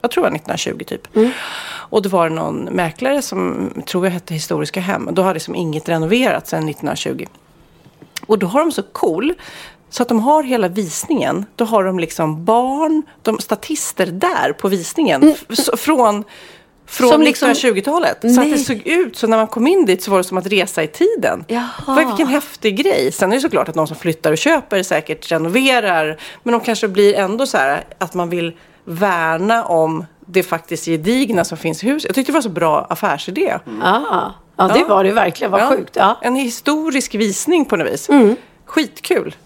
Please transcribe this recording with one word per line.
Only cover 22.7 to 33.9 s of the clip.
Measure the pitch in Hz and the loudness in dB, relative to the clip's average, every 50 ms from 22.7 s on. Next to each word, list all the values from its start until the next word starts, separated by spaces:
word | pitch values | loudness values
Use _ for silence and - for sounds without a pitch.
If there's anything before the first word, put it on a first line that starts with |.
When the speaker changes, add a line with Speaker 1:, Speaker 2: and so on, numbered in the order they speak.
| 196 | 0
Speaker 1:
grej. | 202 294 392 381 - - 135 | 2 2 2 2 2 0 -2
Sen | 175 - 202 185 | 0 0 0 0
är | 220 | 2
det | 269 | 0
såklart | 262 311 196 151 - - | 0 0 0 0 -2 0
att | 156 | 0
någon | 165 156 151 | -2 -2 -2
som | 156 | -4
flyttar | - - 175 160 - - 156 | -6 -4 -4 -4 0 0 0
och | 151 160 | 0 2
köper | - 285 330 294 - - 208 196 | 2 2 2 2 0 -2 -2 -2
säkert | 185 - 175 151 156 - 156 - - - | 0 0 -2 -2 -2 -4 -10 -10 -4 -2
renoverar. | 170 160 160 165 180 254 262 254 262 240 214 196 175 160 156 156 156 156 - - - - | -2 -2 0 0 0 2 2 4 2 2 2 2 0 0 0 -2 -4 -8 -12 -18 -18 -8
Men | _ 240 | _ -2
de | 240 233 | -2 0
kanske | 233 240 220 202 - 214 | 0 -2 -2 -2 -2 -2
blir | 185 196 202 202 202 | 2 4 4 6 6
ändå | 190 196 185 202 226 277 | 4 0 -2 0 -2 -2
så | 269 - | 0 2
här | 196 135 139 143 151 - - - _ | 2 2 2 0 -2 -4 -12 -10 _
att | 185 170 - | -8 -6 -4
man | 180 175 170 | -4 -4 -2
vill | 175 175 170 165 165 - - _ _ _ _ | -4 -4 -4 -6 -8 -12 -20 _ _ _ _
värna | - 165 165 202 202 180 170 165 160 165 165 185 208 233 233 226 | -12 -4 -2 0 0 2 0 0 0 0 0 2 2 2 2 2
om | - 175 165 160 160 160 160 175 - _ _ - | 2 2 2 4 2 0 -4 -6 -10 _ _ -20
det | - 175 190 | -2 0 0
faktiskt | 175 - 170 165 - - 170 156 - | 0 0 -4 -6 -4 -8 -8 -8 -2
gedigna | 165 165 156 156 196 240 262 277 202 220 180 165 | -2 -2 0 0 0 2 2 0 0 2 0 0
som | - 165 160 | 0 -4 -6
finns | - 165 160 - 190 | -4 -4 -4 -2 -2
i | |
huset. | 233 285 311 - - | -2 -2 -2 -2 -2
Jag | - | -2
tyckte | 269 262 - | -2 -2 0
det | 285 | 0
var | 320 | 0
så | 247 226 | -2 -2
bra | 165 165 170 160 151 151 - - | -2 0 0 2 2 0 0 -4
affärsidé. | 180 - - 190 143 143 - - 185 262 392 - - 202 - | -6 -4 -2 -2 -2 -2 -6 -8 -4 -2 -2 -2 -2 -4 -8
Speaker 2:
Mm. | 247 220 214 | -10 -10 -2
Ja. | - 180 | 0 2